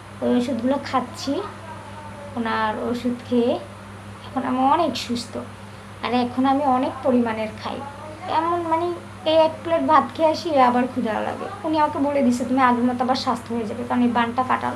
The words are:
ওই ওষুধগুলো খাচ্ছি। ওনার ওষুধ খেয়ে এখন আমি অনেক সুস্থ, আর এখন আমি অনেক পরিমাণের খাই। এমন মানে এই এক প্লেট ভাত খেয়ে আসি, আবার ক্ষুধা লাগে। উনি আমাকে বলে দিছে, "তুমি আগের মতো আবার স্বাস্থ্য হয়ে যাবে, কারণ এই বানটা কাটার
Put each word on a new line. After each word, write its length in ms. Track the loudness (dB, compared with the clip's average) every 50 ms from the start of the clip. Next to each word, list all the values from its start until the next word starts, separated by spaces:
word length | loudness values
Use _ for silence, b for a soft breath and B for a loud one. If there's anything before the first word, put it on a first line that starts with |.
| -16 -16 -10 -4
ওই 140 | 0 2 2
ওষুধগুলো 440 | 2 2 2 -2 0 0 0 0 0 -2 -2
খাচ্ছি। 500 | -2 -2 -2 -2 -8 -8 -4 -2 -2 -2 -4 -6 -10 -12 -14 -14 -14 -14 -14 -14 -14 -14 -14 -14 -14 -12 -12 -10 -6
ওনার 540 | -4 -4 -2 0 0 0 0 -2 -2 -2 -2
ওষুধ 400 | -2 -2 -2 -2 -4 -4 -4 0
খেয়ে 300 | 2 4 4 4 2 0 -4 -10 -14 -16 -16 -16 -16 -16 -14 -16 -16 -14 -12
এখন 220 | -8 -6 -4 -2
আমি 100 | -2 0
অনেক 400 | 4 4 4 6 4 4 2 0
সুস্থ, 400 | -4 -4 -4 -4 -4 -4 -6 -10 -10 -10 -10 -14 -16 -16 -16 -16 -16 -16 -16 -12 -6 -4
আর 100 | 0 0
এখন 320 | 2 0 0 0 2 4
আমি 180 | 4 4 4 4
অনেক 280 | 4 2 2 2 -2 -4 -2 0
পরিমাণের 440 | 2 4 4 2 2 0 -4 -4 -6 -6 -8 -8
খাই। 120 | -8 -8 -8 -10 -10 -12 -14 -14 -14 -14 -10 -6 -2
এমন 320 | 0 0 2 2 0 0
মানে 320 | 0 0 0 0 0 -2 -4 -6 -10 -14 -12 -4 0
এই 100 | 4 6
এক 160 | 6 6 4 2 -2 -4
প্লেট 180 | 0 0 0
ভাত 220 | 4 6 6 6 4 2 -2
খেয়ে 140 | 2 2 2
আসি, 280 | 2 2 -2 2 4
আবার 260 | 6 6 6 6 4 2
ক্ষুধা 260 | 0 -2 -2 -2 -2 -2
লাগে। 320 | -2 -2 -4 -4 -6 -8 -10 -10 -6 -4
উনি 160 | 0 2 2
আমাকে 200 | 2 2 2 0
বলে 220 | 0 2 2 4
দিছে, 240 | 4 4 2 2 0
"তুমি 160 | 0 2 4
আগের 220 | 4 4 4 4 2
মতো 200 | 0 2 0 0
আবার 120 | 0 0
স্বাস্থ্য 400 | 0 0 -2 -2 -2 -4 -6 -6
হয়ে 100 | -4 -4
যাবে, 180 | -4 -6 -6 -4 -2
কারণ 120 | 2 2
এই 60 | 4
বানটা 360 | 4 4 2 0 0 0 0 0
কাটার 280 | 2 0 0 0 -2 -4